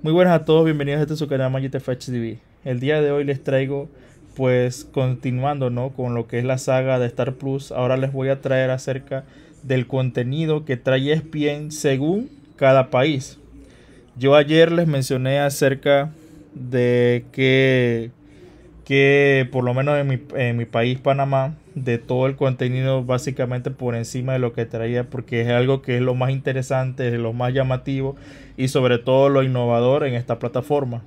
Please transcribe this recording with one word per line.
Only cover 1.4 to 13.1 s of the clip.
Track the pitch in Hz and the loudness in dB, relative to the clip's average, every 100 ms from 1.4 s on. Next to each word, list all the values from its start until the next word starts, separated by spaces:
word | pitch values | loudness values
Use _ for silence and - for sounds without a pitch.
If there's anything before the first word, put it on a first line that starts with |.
| 131 | -2
Magic | 131 135 127 | -2 -4 -6
F | 131 | -6
H | 127 - | -8 -6
D | 123 | -6
V. | 113 110 _ _ | -6 -10 _ _
El | 139 123 | -6 -4
día | 135 151 | -2 0
de | 147 | 0
hoy | 143 | 0
les | 143 139 | -2 -4
traigo, | - 135 135 139 143 - - - - | -2 -2 -2 -6 -10 -18 -20 -20 -20
pues, | - 131 127 123 127 | -2 2 2 0 -4
continuando, | - 139 131 127 131 127 139 147 127 | -6 -2 -2 -2 -4 -2 -2 -2 -4
¿no? | 120 135 | -4 -6
con | 131 123 117 | -6 -4 -4
lo | 113 | -4
que | 120 | -4
es | |
la | 127 127 | -2 -4
saga | 135 131 131 127 | 0 0 2 0
de | 120 | -2
Star | 123 123 | -2 -4
Plus, | 131 135 135 139 | -4 -6 -8 -6
ahora | - 127 131 | -4 0 0
les | 135 | -2
voy | 135 131 | -4 -2
a | 135 | -2
traer | 131 131 131 | 0 0 0
acerca | 127 - 131 - 135 - - - - | -2 -4 -8 -6 -10 -10 -20 -20 -20
del | 127 131 120 | -2 -2 0
contenido | 135 131 120 123 147 160 151 | -2 -2 -2 -4 -2 -2 -2
que | 151 123 | -2 -4
trae | 131 131 139 | 0 0 2
E | |
S | 156 | -2
P | 156 151 147 | -2 -2 -2
N | 147 151 | -2 -10
según | - 147 135 147 202 262 - - - | -2 0 0 0 -2 -4 -14 -20 2
cada | 135 135 127 | 4 6 4
país. | 123 147 | 2 2